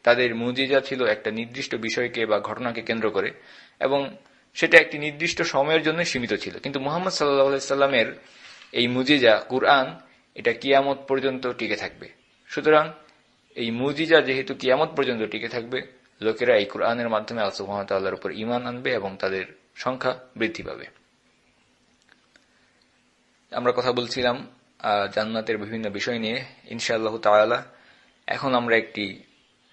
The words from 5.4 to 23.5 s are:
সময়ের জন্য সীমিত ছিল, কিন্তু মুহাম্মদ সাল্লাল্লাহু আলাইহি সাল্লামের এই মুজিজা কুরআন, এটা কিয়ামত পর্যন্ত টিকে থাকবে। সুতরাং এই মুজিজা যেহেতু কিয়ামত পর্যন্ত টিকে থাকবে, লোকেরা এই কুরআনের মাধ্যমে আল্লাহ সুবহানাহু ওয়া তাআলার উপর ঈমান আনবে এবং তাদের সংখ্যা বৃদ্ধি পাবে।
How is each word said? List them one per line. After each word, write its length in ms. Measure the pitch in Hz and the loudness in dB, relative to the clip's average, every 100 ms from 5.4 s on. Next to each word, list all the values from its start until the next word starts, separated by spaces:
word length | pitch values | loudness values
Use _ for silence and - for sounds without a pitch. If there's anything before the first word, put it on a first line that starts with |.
সময়ের 420 | - 143 147 160 | -2 0 2 2
জন্য 220 | 156 160 170 | 2 -2 -2
সীমিত 280 | 131 117 | -2 -2
ছিল, 260 | 104 - 87 | -2 -4 -10
কিন্তু 200 | 139 139 | -8 -6
মুহাম্মদ 340 | 135 160 185 | -4 -4 -2
সাল্লাল্লাহু 360 | 180 147 139 139 | 0 2 4 4
আলাইহি 180 | 139 135 | 2 0
সাল্লামের 520 | 139 139 131 110 - - - - - - | 2 4 4 0 -2 -18 -20 -20 -20 -8
এই 160 | - 120 | -2 0
মুজিজা 580 | 123 131 147 120 104 - | 2 2 6 6 6 2
কুরআন, 500 | - - 139 131 - - _ _ - | 0 4 4 2 -6 -20 _ _ -4
এটা 180 | 110 | -2
কিয়ামত 440 | 113 135 135 139 135 - | -2 2 4 4 -2 -2
পর্যন্ত 400 | 135 131 127 127 | -2 0 -2 -4
টিকে 280 | 120 110 101 | -4 -4 -4
থাকবে। 340 | 95 - - - _ _ - | -6 -12 -20 -20 _ _ -12
সুতরাং 440 | - 147 151 160 - - _ _ _ _ - | -2 4 4 4 -6 -20 _ _ _ _ -8
এই 160 | 117 | -4
মুজিজা 500 | 117 135 143 160 156 | -2 -2 -2 4 6
যেহেতু 320 | 131 135 135 | 6 0 -4
কিয়ামত 360 | 117 127 131 156 156 | -2 2 4 2 0
পর্যন্ত 360 | 127 117 107 | -2 0 -4
টিকে 160 | 110 113 | -4 -6
থাকবে, 340 | 120 117 123 - - _ - | -8 -6 -8 -8 -18 _ -6
লোকেরা 340 | 107 110 123 113 | -2 0 4 4
এই 100 | 101 | 4
কুরআনের 440 | 107 110 120 117 | -2 -2 0 0
মাধ্যমে 320 | 110 107 117 | -2 -2 -4
আল্লাহ 160 | 101 - | -4 -4
সুবহানাহু 200 | 98 101 | -6 -6
ওয়া 100 | 98 | -2
তাআলার 260 | 98 95 | -2 -2
উপর 180 | 92 98 | -4 -6
ঈমান 340 | 87 110 120 120 | -6 -4 -4 -4
আনবে 280 | 123 131 | -6 -4
এবং 240 | 120 98 95 | -4 -4 -4
তাদের 260 | 95 95 92 - _ - | -4 -4 -8 -14 _ -10
সংখ্যা 440 | - 131 127 127 - - | -6 -4 -4 -4 -8 -4
বৃদ্ধি 280 | 113 - | -4 -4
পাবে। 220 | - - - _ _ _ _ _ _ _ _ _ _ _ _ _ _ _ _ _ _ _ _ _ _ _ _ _ - | -10 -12 -14 _ _ _ _ _ _ _ _ _ _ _ _ _ _ _ _ _ _ _ _ _ _ _ _ _ -10